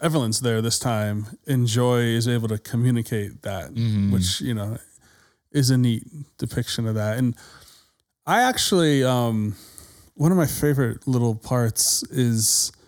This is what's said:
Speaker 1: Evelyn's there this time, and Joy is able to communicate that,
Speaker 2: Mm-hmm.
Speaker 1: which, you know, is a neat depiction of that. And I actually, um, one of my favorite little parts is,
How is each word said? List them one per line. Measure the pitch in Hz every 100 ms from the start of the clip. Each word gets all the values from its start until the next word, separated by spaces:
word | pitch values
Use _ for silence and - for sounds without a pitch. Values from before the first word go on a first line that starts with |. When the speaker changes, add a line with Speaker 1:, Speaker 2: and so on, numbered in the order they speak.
Speaker 1:
Evelyn's | 160 151 113 104
there | 123 113
this | 113 -
time, | 127 110 104 104 107 - -
and | 131 120
Joy | 113 123 120
is | 120 113 117
able | 120 113
to | 107
communicate | - 117 123 120 107 110 101 -
that, | 104 95 78
Speaker 2:
Mm-hmm. | 117 113 104 101
Speaker 1:
which, | 98 90 -
you | 143
know, | 110 104 117 - _ _ _ _ _ _
is | 147 127
a | 127
neat | 123 110 - 151 139 -
depiction | - - 117 - 113
of |
that. | 107 107 117
And | 127 - - - - - _ _ _ _ -
I | 208
actually, | 254 254 - 185 156 139
um, | 127 123 120 110 104 98 - - - - -
one | - 160
of | 185
my | 139
favorite | - 147 139 120 - -
little | 123 120
parts | 110 - 123 117 - - -
is, | - 139 120 113 104 - - -